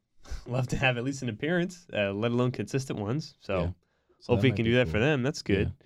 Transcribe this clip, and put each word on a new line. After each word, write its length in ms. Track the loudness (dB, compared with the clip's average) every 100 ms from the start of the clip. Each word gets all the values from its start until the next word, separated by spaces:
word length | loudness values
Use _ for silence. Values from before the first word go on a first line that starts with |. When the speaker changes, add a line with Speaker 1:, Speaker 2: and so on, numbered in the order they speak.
| _ _
Speaker 1:
<laughs> 240 | -12 -10 -4
love 220 | -4 -2
to 80 | 0
have 200 | 0 0
at 60 |
least 180 | -2 -4
an 60 | -6
appearance, 560 | -4 -2 0 -2 -6 -6
uh, 200 | -2 0
let 180 | 0 0
alone 180 | 2 0
consistent 460 | 0 -4 -4 -4 -4
ones. 360 | -2 -4 -6 -12
So 180 | -4 -2
Speaker 2:
Yeah. 100 | -2 -4 _ _ _ _
So 120 | 0
Speaker 1:
hopefully 160 | 2 4
Speaker 2:
that 60 | 4
Speaker 1:
he 40 |
can 20 |
Speaker 2:
might 0 |
Speaker 1:
do 60 | 4
Speaker 2:
be 60 | 4
Speaker 1:
that 100 | 2
for 40 |
Speaker 2:
cool. 80 | 2
Speaker 1:
them. 220 | 2 2
That's 200 | 0 -2
good. 300 | 0 2 0 -4